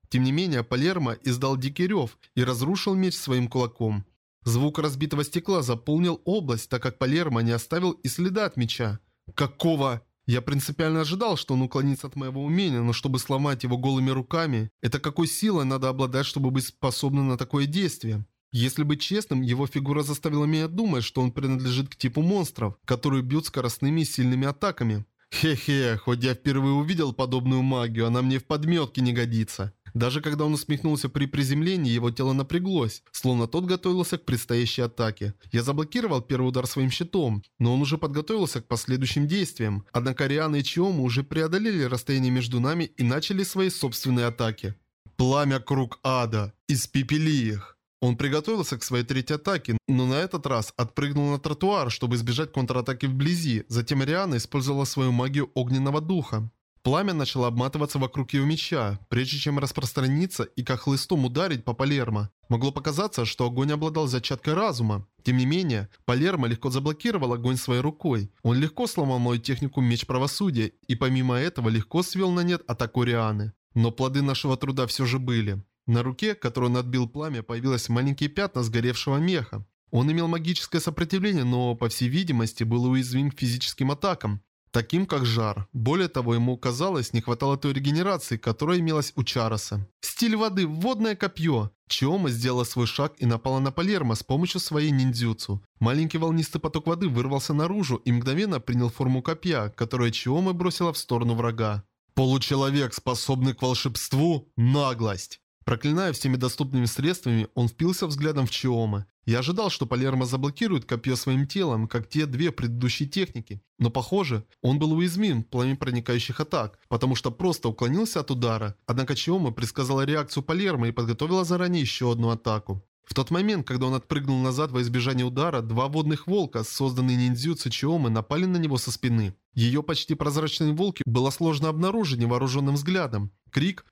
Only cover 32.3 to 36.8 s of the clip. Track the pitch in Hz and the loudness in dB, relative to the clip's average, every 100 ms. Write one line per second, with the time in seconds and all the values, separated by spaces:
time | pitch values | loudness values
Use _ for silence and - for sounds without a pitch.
32.3 | 135 139 175 185 180 113 - - - 127 | 0 0 -2 0 0 0 -4 -12 -4 0
33.3 | 123 117 170 180 180 185 180 175 175 - | 2 2 0 0 0 0 0 0 -2 -2
34.3 | 120 - 120 117 - 120 - 110 107 104 | -2 0 0 0 0 -4 -2 -2 -2 -6
35.3 | - - 113 120 143 156 247 226 135 117 | -6 -4 -2 0 -2 -2 -2 0 -2 0
36.3 | 131 127 127 127 139 | 0 0 0 -2 0